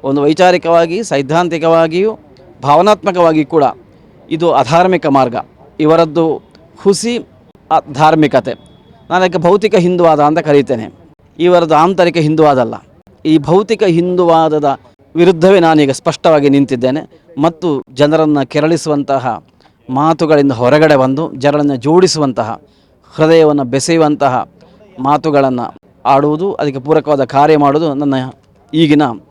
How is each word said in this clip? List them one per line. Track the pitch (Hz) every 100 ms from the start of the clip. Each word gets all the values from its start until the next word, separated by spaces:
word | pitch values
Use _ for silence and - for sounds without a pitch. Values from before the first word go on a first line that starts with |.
ಒಂದು | 131 143
ವೈಚಾರಿಕವಾಗಿ, | 147 160 180 180 170 170 170 180
ಸೈದ್ಧಾಂತಿಕವಾಗಿಯೂ, | 220 143 135 165 180 160 165 165 165 170 214 220 _ - - -
ಭಾವನಾತ್ಮಕವಾಗಿ | 135 151 202 214 202 180 170 156
ಕೂಡ | 143 160 135 - _ _ _ _ -
ಇದು | 160 170
ಅಧಾರ್ಮಿಕ | 131 120 165 185 175 156
ಮಾರ್ಗ. | 139 127 113 - _ - -
ಇವರದ್ದು | 151 165 165 151 165 127 _ _ _ -
ಹುಸಿ | 196 202 226 240
ಅ-, | - _ _ _ _ 156 -
ಧಾರ್ಮಿಕತೆ. | 139 156 160 151 131 127 117 - _ _ _ _
ನಾನು | 175
ಅದಕ್ಕೆ | 185 175
ಭೌತಿಕ | 170 196 214
ಹಿಂದುವಾದ | 202 175 180 170 151
ಅಂತ | 147 160
ಕರೀತೇನೆ. | 156 143 131 120 104 - _ _ _ -
ಇವರದ್ದು | 175 175 165
ಆಂತರಿಕ | 156 170 190 175 170
ಹಿಂದುವಾದ | 151 156 151 131
ಅಲ್ಲ. | 117 113 _ _ _ _ 160
ಈ | 160
ಭೌತಿಕ | 143 180 214 220
ಹಿಂದುವಾದದ | 202 165 180 180 170 165 160 151 143 135 _ _ _ 156
ವಿರುದ್ಧವೇ | 175 165 180 196
ನಾನೀಗ | 165 156 139
ಸ್ಪಷ್ಟವಾಗಿ | 131 - 151 170 156 143
ನಿಂತಿದ್ದೇನೆ | 139 139 127 127 143 - _ _ 131
ಮತ್ತು | 160 160 180 139 -
ಜನರನ್ನು | 131 147 160 156 147 131
ಕೆರಳಿಸುವಂತಹ | 151 156 165 160 147 127 135 123 98 _ _ _ _ -
ಮಾತುಗಳಿಂದ | 131 156 160 160 151 139
ಹೊರಗಡೆ | 117 123 151 156 143
ಬಂದು | 131 135 160
ಜನರನ್ನು | 135 139 147 143 131
ಜೋಡಿಸುವಂತಹ, | 135 170 185 160 139 120 110 - _ _ _ _ _
ಹೃದಯವನ್ನು | - 156 165 156 143
ಬೆಸೆಯುವಂತಹ | 127 135 131 165 151 151 139 123 - _ _ _ _ -
ಮಾತುಗಳನ್ನು | 131 147 156 143 135 123 120 - _ _ 123
ಆಡುವುದು, | 139 147 151 196
ಅದಕ್ಕೆ | - 147 135
ಪೂರಕವಾದ | 131 160 143 143
ಕಾರ್ಯ | 127 139 147 156
ಮಾಡುವುದು | 143 147 165
ನನ್ನ | 139 147 131 127 - _ _ _
ಈಗಿನ | 156 160 147 143 110 _